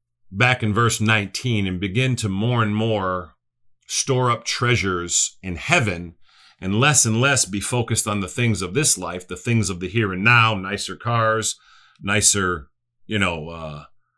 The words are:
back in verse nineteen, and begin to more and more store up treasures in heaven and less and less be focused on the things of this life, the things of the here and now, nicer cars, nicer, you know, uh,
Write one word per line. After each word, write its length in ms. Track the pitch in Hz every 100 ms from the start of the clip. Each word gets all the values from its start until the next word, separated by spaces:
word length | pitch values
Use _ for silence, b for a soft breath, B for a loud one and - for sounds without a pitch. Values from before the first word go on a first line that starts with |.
| _ _ -
back 320 | 95 123 127
in 100 | 107
verse 280 | 104 117 -
nineteen, 680 | 110 110 98 - 127 107 98
and 140 | 90
begin 340 | 98 110 131 123
to 120 | 104
more 340 | 98 117 120
and 120 | 107
more 600 | 107 113 104 95 90 85 _ _ _ _ _ -
store 440 | - - 127 123
up 140 | 120
treasures 920 | - - 120 113 95 87 87 - - -
in 140 | 95 82
heaven 580 | - 175 107 87 87 - b b b b
and 180 | 95 104
less 260 | 147 135
and 160 | 117 110
less 240 | 135 127
be 160 | 92 98
focused 460 | - 123 113 110 107
on 140 | 104
the 80 | 95
things 340 | - 120 95
of 120 | 90
this 220 | 117 156 -
life, 300 | 87 90 -
the 100 | 90
things 320 | 123 117 95
of 120 | 90
the 80 | 90
here 240 | 113 101
and 100 | 92
now, 320 | 113 120 113
nicer 400 | 101 95 98 -
cars, 640 | 92 120 117 110 110 104 - b b b b
nicer, 680 | 98 104 - 104 92 85 71 _ _ _ -
you 120 | 107
know, 300 | 92 82 80
uh, 360 | 82 78 73 - _ _